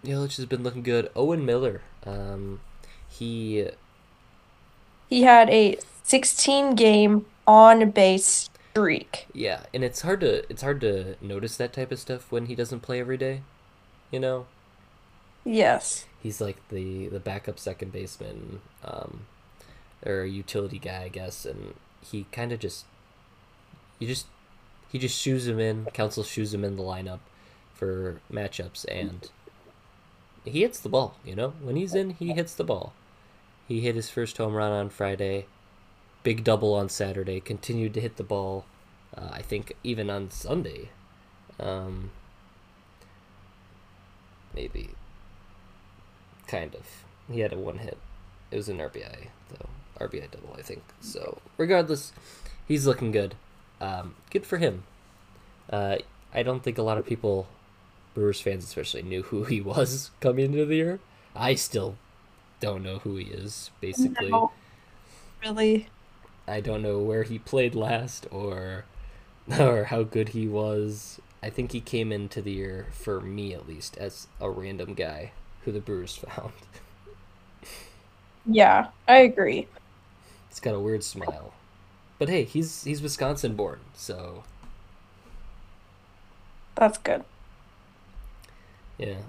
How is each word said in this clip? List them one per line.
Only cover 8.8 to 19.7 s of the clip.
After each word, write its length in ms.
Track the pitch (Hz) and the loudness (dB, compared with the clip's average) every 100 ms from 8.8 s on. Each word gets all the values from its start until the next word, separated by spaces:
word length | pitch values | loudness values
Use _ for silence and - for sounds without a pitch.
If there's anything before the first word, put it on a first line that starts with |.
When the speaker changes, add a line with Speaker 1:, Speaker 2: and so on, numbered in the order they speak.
| 190 143 - - - | 2 2 -4 -14 -12
Speaker 1:
Yeah, 300 | - 110 87 - | -6 -4 -4 -6
and 100 | - | -4
it's 180 | 123 - | -4 -2
hard 180 | 165 196 | -2 2
to, 300 | 151 101 - | 2 2 -2
it's 120 | 110 | -6
hard 180 | 135 143 | -2 0
to 340 | 113 98 92 95 | 0 0 -4 -10
notice 360 | 101 98 110 - | -8 -6 -6 -6
that 160 | 123 | -6
type 180 | 135 127 | -4 -6
of 60 | 127 | -8
stuff 320 | - 127 - | -8 -10 -4
when 160 | 120 120 | -6 -4
he 80 | |
doesn't 260 | 120 117 123 | -6 -6 -6
play 200 | - 123 | -6 -6
every 160 | 123 131 | -4 -2
day, 260 | 131 135 135 - - _ - - _ | -2 -4 -12 -20 -20 _ -20 -20 _
you 80 | 131 | -4
know? 260 | 131 127 123 - _ - - - - - - - | -2 -4 -8 -20 _ -20 -20 -20 -20 -20 -20 -12
Speaker 2:
Yes. 600 | 247 220 135 123 - - - - | -2 4 6 4 0 -8 -10 -12
Speaker 1:
He's, 180 | 110 101 | -10 -6
like, 160 | 104 - - | -6 -6 -10
the, 360 | 98 95 95 95 | -8 -8 -8 -8
the 120 | 95 | -8
backup 380 | 95 98 - - | -8 -8 -10 -10
second 340 | - 90 95 | -10 -10 -10
baseman, 680 | 95 95 - 107 107 104 95 - - | -10 -12 -12 -14 -12 -14 -16 -18 -20
um, 440 | - - - - 107 - - - - | -14 -12 -12 -14 -18 -20 -20 -20 -20